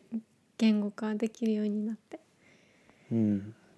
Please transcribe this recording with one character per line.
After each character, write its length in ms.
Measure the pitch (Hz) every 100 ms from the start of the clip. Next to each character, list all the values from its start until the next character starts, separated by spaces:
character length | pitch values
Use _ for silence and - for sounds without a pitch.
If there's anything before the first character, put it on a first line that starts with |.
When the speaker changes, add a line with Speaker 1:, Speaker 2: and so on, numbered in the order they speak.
| _ 226 - _ _ -
Speaker 1:
言 200 | 220 214
語 120 | 208
化 240 | - 214 214
で 120 | 220
き 160 | - 226
る 60 | 214
よ 80 |
う 40 | 214
に 180 | 208 214
な 80 |
っ 40 | 220
て。 220 | _ - - _ _ - _ _ _ _ -
Speaker 2:
う 40 | 117
ん。 400 | 107 101 104 113 -